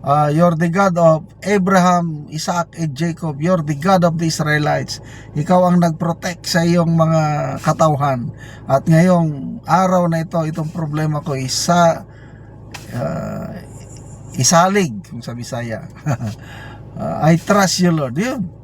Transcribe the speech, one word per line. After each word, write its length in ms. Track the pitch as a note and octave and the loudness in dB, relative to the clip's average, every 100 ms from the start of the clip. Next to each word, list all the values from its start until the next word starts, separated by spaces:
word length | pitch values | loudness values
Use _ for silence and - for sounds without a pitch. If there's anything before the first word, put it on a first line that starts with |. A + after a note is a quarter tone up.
| C3+ | 2
Ah, 240 | D3 D3 | 2 2
you're 240 | D3+ F3 | 4 4
the 160 | D#3+ E3+ | 2 0
God 240 | F3 G3 F3 | 2 2 4
of 240 | E3 D#3 - - | 4 4 -2 -10
Abraham, 880 | F#3 G3+ F#3 F#3+ F3+ F3 E3+ D3+ D3 | -2 0 4 4 4 2 0 -6 -8
Isaac, 480 | D#3 F3 F3 E3 - | -8 -4 -4 -4 -6
and 160 | E3 | -6
Jacob. 480 | C3 E3+ D#3+ E3 C#3 | -4 -4 -4 -6 -4
You're 240 | E3 F3+ D3+ | 0 0 0
the 80 | |
God 320 | C#3+ F3+ F#3+ E3+ | -2 2 4 4
of 160 | E3 | 2
the 80 | E3 | -2
Israelites. 720 | - D3+ D3+ C#3+ C#3 B2+ - - - - | -2 0 0 0 -2 -4 -10 -14 -18 -10
Ikaw 320 | D3 D3+ F3+ F3+ | -6 2 4 6
ang 160 | F3 | 4
nag-protect 640 | E3+ D#3 E3 E3 F#3+ E3+ - | 2 0 -4 -4 -8 -8 -2
sa 160 | F3 | 0
iyong 320 | E3+ F3 E3 | 2 2 2
mga 280 | E3 D#3+ D#3+ D#3 D3 C#3 C3+ | 2 4 2 0 -2 -4 -4
katauhan. 720 | - D3 D#3+ C#3+ C#3+ B2+ A2+ - - - - | -2 2 2 2 0 -2 -6 -10 -18 -16 0
At 160 | C3+ - | 0 4
ngayong 760 | D#3+ F3+ F3 D#3+ C#3+ B2+ - - | 6 6 4 2 -2 -8 -10 0
araw 400 | E3+ F#3+ F3+ F3 | 2 4 2 2
na 160 | E3 | -2
ito, 160 | D#3+ E3+ D#3 | -2 -2 -2
itong 240 | D#3+ D3+ | -4 -6
problema 560 | F3 D3+ D3+ D#3 D3 D3 | -6 -4 -2 -2 -2 -4
ko 80 | |
isa, 720 | C3+ C3 - - F3 E3 B2+ - - - - - - - - - | -6 -4 -4 0 4 4 2 -10 -20 -20 -20 -20 -20 -18 -18 -12
ah, 560 | - - - - - - - - - - - - - - - | -8 -6 -6 -8 -10 -10 -14 -16 -18 -18 -18 -18 -18 -12 -2
isalig," 720 | B2 E3+ F#3 G3+ E3+ G#2 - | 4 6 6 2 0 -4 -12
kung 100 | A#2 | -14
sa 140 | A#2+ | -12
Bisaya. 500 | A#2+ A2+ A#2+ A#2+ G#2+ - - D3 | -12 -10 -8 -8 -10 -12 -8 -4
<laughs> 580 | B2+ A2+ - - - - - - - | -4 -4 -10 -16 -18 -18 -18 -16 -10
Ah, 320 | - - D#3+ | -8 0 2
"I 80 | E3 | 2
trust 480 | - G#3 F#3+ - | 2 2 2 2
you, 80 | F3 | 2
Lord." 240 | D#3+ C3 B2+ | 2 -2 -2
Yun. 320 | A#3+ C4+ F3 A#2+ | -4 -4 -8 -10